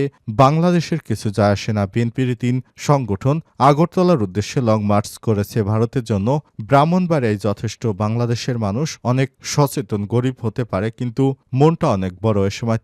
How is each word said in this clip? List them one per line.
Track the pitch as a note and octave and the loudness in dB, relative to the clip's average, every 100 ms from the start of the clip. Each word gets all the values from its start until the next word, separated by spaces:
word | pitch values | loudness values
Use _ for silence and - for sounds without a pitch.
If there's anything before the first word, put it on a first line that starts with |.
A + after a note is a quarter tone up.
| C#3 - - | -2 -6 -4
বাংলাদেশের | G#2+ C3 D#3+ F3 F3 - D#3+ | 4 4 4 2 2 0 -4
কিছু | - A2 A2 | -4 -4 -2
যায় | G2+ G#2 G2 | 2 2 2
আসে | - | 0
না। | G#2 G2 | -2 -2
বিএনপির | A#2 A#2 C3 B2+ A#2 | -2 -2 -2 -2 -2
তিন | B2 B2+ - - | -2 -2 -6 -6
সংগঠন | - C#3 A2 G2 C3 D#3 - - | 0 0 0 -2 0 -2 -4 2
আগরতলার | C3+ C#3+ E3+ F#3 F3+ D#3 G2+ | 4 4 2 2 2 2 0
উদ্দেশ্যে | G2 - C#3+ | -2 -4 -2
লং | A#2 A2 | 2 2
মার্চ | G#2 G#2 - - | 2 0 -2 -4
করেছে। | - G2+ G2+ A#2+ | -2 -2 -2 -2
ভারতের | G#2 G#2+ A#2 C3+ | 0 0 -2 -4
জন্য | A2+ G2+ G#2+ D3+ - - | -2 -2 0 -2 -6 -14
ব্রাহ্মণবাড়িয়ায় | G#2 C#3 D#3 F#3 F3 D#3 A#2 G#2 G#2+ | 0 2 4 2 0 0 0 0 -2
যথেষ্ট। | G2+ G#2+ - A#2 | -4 -6 -6 -4
বাংলাদেশের | F#2+ G#2+ A#2 A#2+ A#2 - A#2+ | -2 -2 -2 -2 -2 -4 -4
মানুষ | G#2 A2 D#3+ - | -4 -2 -6 -4
অনেক | A#2 B2+ E3 _ | -2 0 -2 _
সচেতন, | - - C#3+ D3+ A2+ G#2 G2+ | -6 0 0 -2 -4 -6 -2
গরিব | A#2+ B2+ B2+ | -2 -2 -4
হতে | A2+ - | -6 -6
পারে, | A#2 F#2+ A2 | -4 -4 -4
কিন্তু | - B2 A2+ C3+ C3+ _ | -4 -6 0 -2 -2 _
মনটা | B2+ D#3 E3 D3+ G2 | 2 4 4 0 0
অনেক | F#2 F2+ | -2 -2
বড়। | A2 G2+ G2 | 0 2 0
এ | |
সময় | - A#2 A2+ | -2 -2 -2